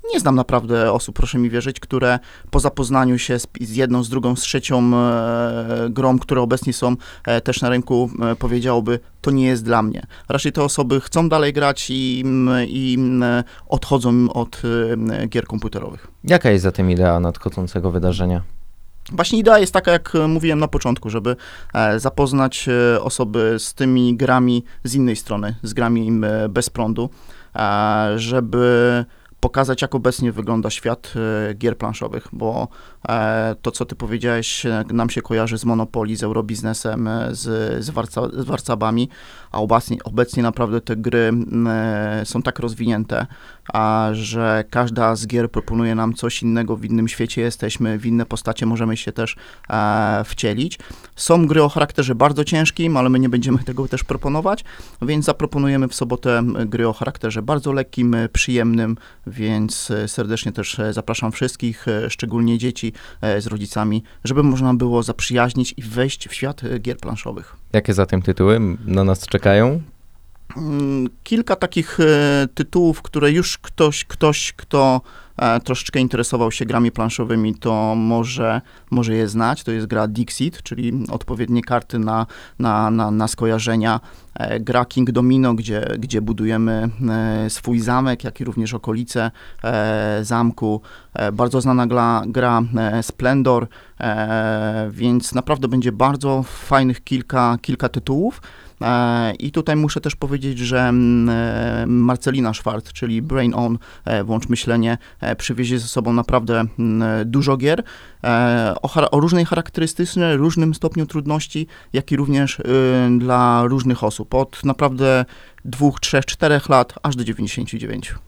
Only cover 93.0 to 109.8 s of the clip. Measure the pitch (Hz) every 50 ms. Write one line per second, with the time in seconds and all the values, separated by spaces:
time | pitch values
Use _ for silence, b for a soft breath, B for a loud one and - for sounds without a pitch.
93 | 113 - - - 127 127 135 139 131 131 123 117 120 117 B B B B B -
94 | 120 117 107 107 107 110 113 113 110 110 110 107 110 107 107 110 107 107 101 -
95 | 113 120 120 123 120 - - - - - 151 147 131 120 123 127 120 123 110 101
96 | 131 135 143 139 143 139 135 131 131 - - - - - 139 135 131 127 123 -
97 | - - 131 131 120 - - 127 123 120 120 113 - - 131 - 131 120 - 131
98 | - - 135 147 185 240 - - B B B B B B B - 113 117 123 120
99 | 120 120 120 117 117 113 101 - - 147 - 170 151 165 151 151 151 147 - 156
100 | - 147 135 - - 135 143 139 131 139 131 120 123 120 127 127 127 123 123 123
101 | 123 120 120 120 117 117 117 113 117 117 110 113 117 117 113 117 117 120 123 123
102 | 120 123 127 123 - 139 131 135 123 113 110 - - 107 107 107 - - - -
103 | 127 117 113 113 156 156 131 135 123 120 - 113 120 117 117 113 B B B B
104 | B - 117 104 101 107 110 110 104 - 120 - - 123 117 117 113 113 117 117
105 | B B B B - - 113 - - - 123 113 127 120 127 123 117 117 - 131
106 | 110 117 117 120 117 - 127 127 113 113 117 113 113 113 - - 117 113 110 110
107 | 117 110 110 110 107 117 117 139 139 143 135 131 127 147 160 240 226 B B B
108 | B B B B - 123 120 117 123 120 120 120 113 107 90 - - 135 - 160
109 | 147 - - 147 147 170 175 175 170 165 190 175 165 - - -